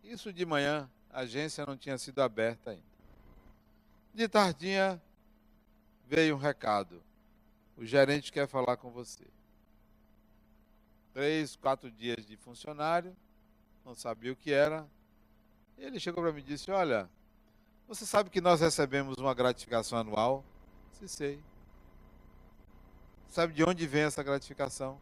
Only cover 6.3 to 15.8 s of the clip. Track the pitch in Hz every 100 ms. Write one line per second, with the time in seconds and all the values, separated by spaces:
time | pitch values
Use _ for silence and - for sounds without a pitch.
6.3 | 143 147 135 117 104 90 87 _ _ _
7.3 | _ _ _ _ - 113 139 135 147 -
8.3 | 147 143 135 127 123 123 120 117 - -
9.3 | _ _ _ _ _ _ _ _ _ _
10.3 | _ _ _ _ _ _ _ _ 131 143
11.3 | 156 151 - 139 135 127 110 117 117 104
12.3 | 107 - 117 151 147 151 170 175 180 _
13.3 | _ _ _ _ - 131 117 120 110 117
14.3 | 131 151 139 151 156 151 _ _ _ _
15.3 | _ _ _ _ -